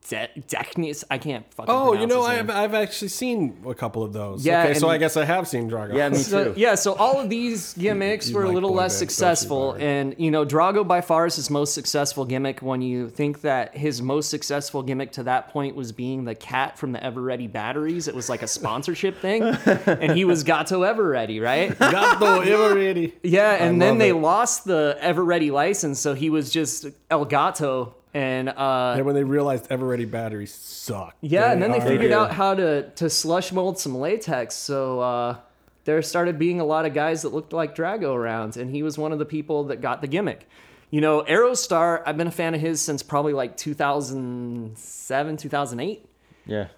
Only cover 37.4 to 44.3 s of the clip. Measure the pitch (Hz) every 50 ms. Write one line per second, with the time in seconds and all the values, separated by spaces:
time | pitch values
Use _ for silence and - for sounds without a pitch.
37.4 | 156 - - 165 165 151 147 - 165 170 202 226 185 147 135 123 117 117 113 113
38.4 | 110 107 110 120 120 127 135 143 147 156 147 151 151 156 160 151 156 151 156 156
39.4 | 147 151 160 147 143 139 139 113 123 110 123 131 151 139 139 175 208 170 107 -
40.4 | - _ _ - - - - - _ _ - 147 151 156 151 151 151 147 156 196
41.4 | 240 247 254 240 - - 185 165 165 170 170 160 - 143 151 151 170 170 165 -
42.4 | 170 165 165 156 151 165 165 147 - - 151 143 - - 147 143 147 151 147 139
43.4 | 127 123 - - - 151 151 147 151 143 143 147 143 127 135 135 127 123